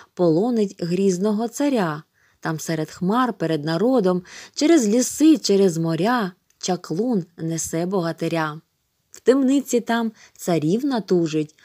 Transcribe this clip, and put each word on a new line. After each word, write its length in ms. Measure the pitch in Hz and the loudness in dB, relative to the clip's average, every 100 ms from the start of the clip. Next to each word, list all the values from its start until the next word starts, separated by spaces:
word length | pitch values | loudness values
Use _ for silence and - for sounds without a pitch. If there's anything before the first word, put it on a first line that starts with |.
| - | -14
полонить 600 | - 175 156 226 233 202 - | 0 2 4 2 0 -2 -4
грізного 680 | 175 180 196 175 202 208 233 | -4 0 0 2 0 -2 -4
царя. 540 | - 285 254 175 156 - _ _ _ | -2 -2 0 -2 -4 -12 _ _ _
Там 200 | 165 160 | -8 -6
серед 300 | - 160 156 | -4 -6 -6
хмар 420 | - 180 226 254 | -6 -2 0 0
перед 320 | - 165 160 | -2 -2 -2
народом, 580 | 147 165 220 262 185 180 180 - - | -2 0 2 2 2 0 -4 -14 -16
через 340 | - 302 330 214 | -2 4 4 4
ліси, 480 | 233 247 - 302 285 | 2 0 2 4 4
через 420 | - 196 196 160 | 4 2 4 2
моря, 540 | 165 160 196 247 190 - _ _ | -2 0 0 0 -2 -8 _ _
чаклун 680 | - 175 - 160 240 226 160 - | -6 -6 -4 -4 0 -2 -4 -8
несе 500 | 165 165 - 165 175 | -6 -6 -4 -4 -2
богатиря. 720 | 196 165 160 165 165 156 151 - _ _ _ _ | -2 -4 -4 -4 -2 -4 -6 -18 _ _ _ _
В 100 | - | -2
темниці 600 | - 269 262 277 262 240 | 2 4 4 2 0 -2
там 320 | 208 233 226 220 - _ | 0 -2 -4 -8 -16 _
царівна 640 | - 165 151 208 285 247 | -2 0 0 0 -2 -4
тужить, 540 | 185 185 165 156 156 _ | 0 0 0 -2 -4 _